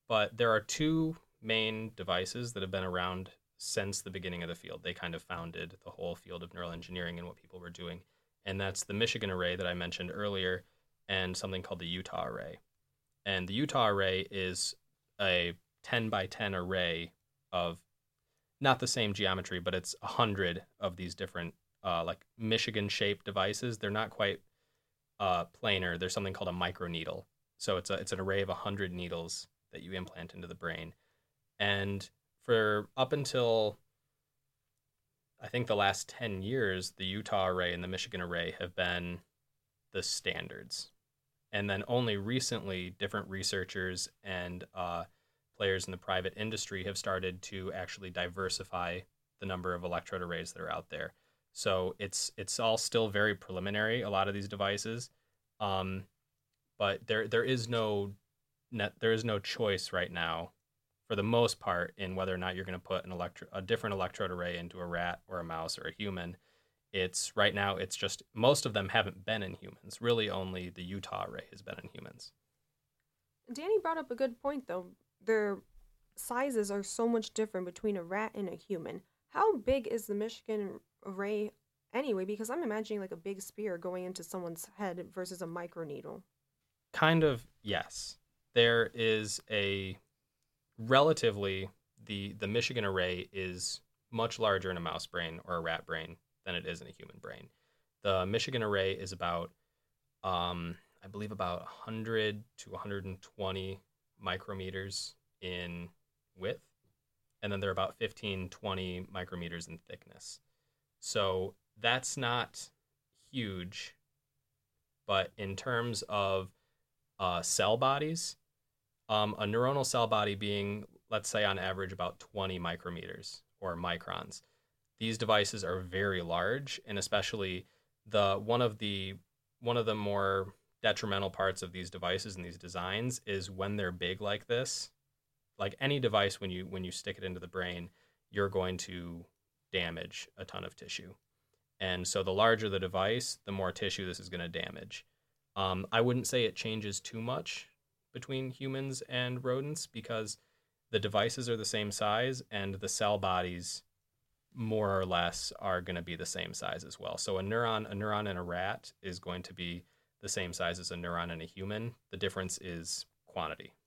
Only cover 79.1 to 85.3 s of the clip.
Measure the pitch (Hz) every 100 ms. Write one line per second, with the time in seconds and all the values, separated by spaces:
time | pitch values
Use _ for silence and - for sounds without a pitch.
79.1 | _ _ - 440 311 240 269 220 226 214
80.1 | 202 220 - - 214 196 - _ _ -
81.1 | 190 202 214 208 - _ _ _ 233 285
82.1 | 190 190 208 220 302 277 214 220 208 190
83.1 | 170 196 196 - - 208 175 180 180 180
84.1 | 190 165 190 175 165 - - 196 175 -
85.1 | 185 180